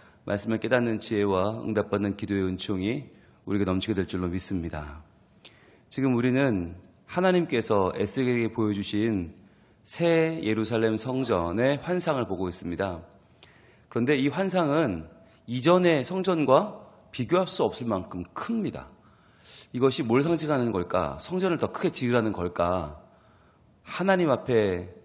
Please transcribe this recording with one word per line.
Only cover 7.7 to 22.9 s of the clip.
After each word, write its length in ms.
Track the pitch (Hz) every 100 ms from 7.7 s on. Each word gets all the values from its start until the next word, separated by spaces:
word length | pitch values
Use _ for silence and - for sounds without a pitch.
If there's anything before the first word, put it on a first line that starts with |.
| 104 92 -
에스겔에게 580 | 104 135 123 120 113
보여주신 800 | 117 107 101 98 104 113 101 82 - - _ _ _
새 560 | - - 170 165 160 160
예루살렘 520 | 107 110 110 117 110 110
성전의 840 | 127 131 120 95 85 95 131 143
환상을 440 | 151 180 170 135 107
보고 200 | 90 92
있습니다. 540 | - 87 85 95 82 - - _ _ - - - _ -
그런데 260 | 120 123 143
이 140 | 139
환상은 800 | 147 190 180 156 151 147 82 80 - - _ -
이전의 600 | 127 139 180 175 151 123
성전과 760 | 185 185 170 131 139 208 - - - -
비교할 360 | - 110 175 180
수 160 | -
없을 240 | 120 - 117
만큼 360 | 95 87 92 87
큽니다. 540 | - - 233 165 69 - - _ _ _ _ - - -
이것이 300 | 127 135 131
뭘 200 | 117 123
상징하는 480 | 156 165 156 139 120
걸까? 460 | 95 87 92 76 71
성전을 380 | - 180 185 160
더 160 | -
크게 180 | - 180
지으라는 400 | - 123 120 110
걸까? 680 | 90 87 - 87 92 78